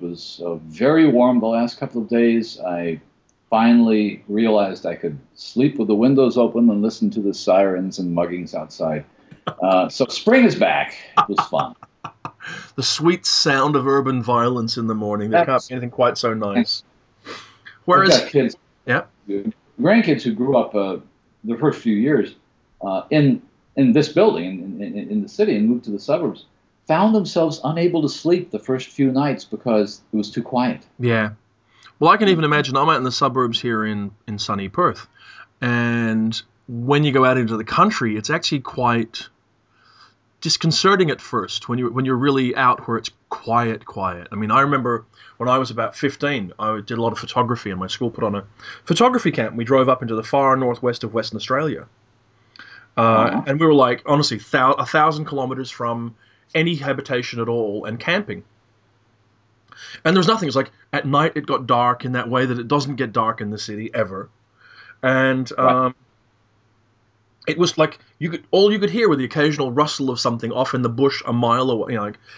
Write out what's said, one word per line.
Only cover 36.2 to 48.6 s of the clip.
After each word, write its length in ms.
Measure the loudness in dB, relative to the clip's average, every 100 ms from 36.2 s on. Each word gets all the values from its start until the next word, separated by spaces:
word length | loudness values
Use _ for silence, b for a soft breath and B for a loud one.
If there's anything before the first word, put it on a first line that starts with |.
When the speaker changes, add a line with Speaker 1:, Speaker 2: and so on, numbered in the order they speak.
| -2 -4 -10 _ -14
Speaker 2:
when 360 | -8 0 2
you 80 | 2
go 120 | 4 4
out 100 | 4
into 200 | 0 -2
the 60 |
country, 520 | -2 2 2 2 -2 -2
it's 140 | -4
actually 300 | -4 -2 -4
quite 680 | -6 -2 0 0 -2 -8 -16 _ _ _ _ b b b b b _ _
disconcerting 680 | -4 0 0 2 2 4 2
at 100 | -2
first 480 | -4 -6 -4 -8 -6
when 100 | -4
you, 100 | -4
when 140 | -2
you're 120 | -2 0
really 380 | 2 2 0
out 320 | 2 2 0 -4
where 100 | -6
it's 140 | -6 -14 _
quiet, 560 | -10 -2 0 0 -4
quiet. 440 | -10 -6 -6 -6 -10
I 60 | -6
mean, 160 | 0
I 80 | 2
remember 440 | 2 0 -2 -4 -8 b b -6
when 120 | 0
I 100 | 0
was 140 | -2
about 240 | -4 -6 -4
fifteen, 560 | -6 -4 -4 -4 -6 -6
I 160 | -6 -6
did 160 | -6 -4
a 60 |
lot 100 | -2
of 60 | -4
photography, 520 | -4 -2 -2 -2 -6
and 100 | -8
my 80 | -8
school 200 | -6 -6
put 120 | -2
on 140 | -4 -4
a 80 | -8 B